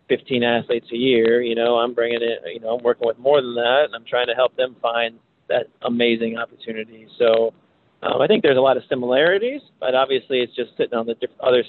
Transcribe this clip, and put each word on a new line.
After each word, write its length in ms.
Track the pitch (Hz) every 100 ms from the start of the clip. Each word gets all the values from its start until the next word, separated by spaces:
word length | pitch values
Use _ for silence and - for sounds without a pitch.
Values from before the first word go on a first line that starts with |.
| _
fifteen 340 | 123 - 127
athletes 440 | 120 120 - 120 -
a 60 | 120
year. 440 | 131 120 113 120
You 140 | 120 113
know, 220 | 117 120
I'm 160 | 120
bringing 280 | 120 117 117
in, 160 | 117 113 85
you 80 | 113
know, 160 | 113 120
I'm 80 |
working 240 | 120 120 117
with 100 | 113
more 240 | 127 147
than 140 | 123 120
that, 300 | 120 131 151
and 100 | 117
I'm 100 | 117
trying 220 | 127 123
to 60 |
help 220 | 120 127 -
them 180 | 127 117
find 380 | 120 117 117 113 _ _ -
that 200 | 123 117 _
amazing 540 | 123 120 120 113 113 113
opportunity. 720 | 117 - 117 110 110 113 110 -
So, 360 | 117 113 113 - _ _ _ _
um, 200 | - 127
I 60 | 147
think 160 | 220
there's 140 | 160 127
a 40 |
lot 160 | 135 127
of 60 | -
similarities, 720 | 131 123 127 165 196 240 285 - _
but 160 | - 127
obviously 440 | 135 135 - 131
it's 120 | 120 -
just 160 | 117 -
sitting 180 | 113
on 120 | 117 113
the 80 | 113
diff-, 140 | 120 -
other 240 | 127 127